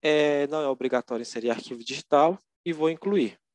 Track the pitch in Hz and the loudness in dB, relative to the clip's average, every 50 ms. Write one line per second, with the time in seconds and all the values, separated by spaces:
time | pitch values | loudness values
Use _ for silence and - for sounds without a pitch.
0 | - 156 151 151 151 147 147 143 143 143 151 156 151 139 135 127 131 131 123 123 | 2 2 2 4 4 2 2 0 0 -2 -2 -2 -2 -2 -4 -2 -2 -2 -2 -2
1 | 117 - 123 113 117 - - 120 110 120 117 110 - - 127 117 117 - 135 - | -2 -2 -8 -8 -8 -8 -10 -4 -2 -2 -2 -2 -4 -12 -14 -14 -10 -10 -10 -10
2 | - _ - 143 147 165 180 190 _ _ _ _ _ 175 170 156 156 160 165 160 | -4 _ 4 6 6 6 4 0 _ _ _ _ _ -8 -4 0 0 0 0 -2
3 | - 196 202 196 135 107 92 _ _ _ | -4 0 2 2 2 0 -2 _ _ _